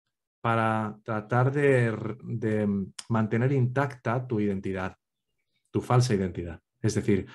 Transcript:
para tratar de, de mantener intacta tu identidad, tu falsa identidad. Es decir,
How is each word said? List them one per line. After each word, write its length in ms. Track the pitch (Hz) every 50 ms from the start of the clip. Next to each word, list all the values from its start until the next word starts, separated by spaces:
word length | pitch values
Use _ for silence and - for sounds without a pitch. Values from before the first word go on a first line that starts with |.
| _ _ _ _ _ _ _ _
para 560 | - 117 113 113 113 110 110 110 110 107 107 -
tratar 480 | _ - 110 107 107 - 123 120 127 135
de, 640 | 131 147 143 139 135 123 117 117 110 107 107 107 107 -
de 460 | - 120 120 110 110 110 107 107 107 104 101 98 95 - - - - -
mantener 440 | 117 110 110 104 117 113 123 135
intacta 760 | 143 135 123 123 - 139 143 139 - - - 117 113 127 127
tu 120 | 127 120 104
identidad, 560 | 104 101 98 95 98 98 95 92 92 92 - _ _ _ _ _ _ _ _ _ _ _ _ _ _ _
tu 100 | - 107
falsa 340 | - - 123 127 123 127 107
identidad. 460 | 95 95 92 90 90 85 85 82 - _ _ _ _
Es 140 | - 107 -
decir, 320 | 98 - - 104 95 - -